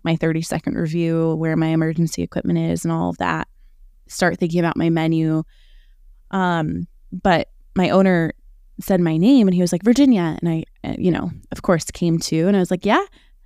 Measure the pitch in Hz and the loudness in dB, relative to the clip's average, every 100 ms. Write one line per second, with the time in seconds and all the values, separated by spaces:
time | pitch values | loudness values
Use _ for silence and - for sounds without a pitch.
0 | 165 165 165 160 165 160 - - 165 170 | -4 -2 -2 -2 -4 -6 -4 -4 -4 -2
1 | 165 165 165 156 160 160 160 160 160 160 | -2 0 -2 -2 -2 0 0 0 0 0
2 | 165 - 170 - - 170 165 170 165 165 | -2 -2 -6 -4 -2 -2 0 -2 -2 -2
3 | 175 170 180 160 - - - _ - _ | -4 -4 -4 -4 -6 -14 -20 _ -20 _
4 | - - 180 180 175 175 170 - 165 165 | -18 -2 -2 0 -2 0 0 0 0 0
5 | 160 160 160 156 160 _ - - - - | 0 0 0 -2 -4 _ -20 -20 -20 -20
6 | - - - 190 180 170 156 170 175 - | -20 -20 -8 -2 0 0 -2 -4 -8 -14
7 | - 185 196 165 - - - - 180 185 | -16 -4 2 2 0 -10 -8 -2 2 4
8 | 190 175 160 - - - - - - 185 | 4 2 0 -6 -18 -20 -20 -16 -2 0
9 | 170 160 202 277 196 180 175 175 247 240 | 2 2 4 6 6 4 0 0 2 4
10 | 285 214 170 - 170 160 - _ - - | 6 4 0 -2 -2 -2 -6 _ -10 -2
11 | 185 - 170 - - - - 165 - - | 0 0 -4 -10 -14 -8 0 0 0 -4
12 | 170 160 - 160 180 202 175 180 202 285 | -2 0 -2 0 2 2 0 -2 0 0
13 | 403 - _ _ | -2 -12 _ _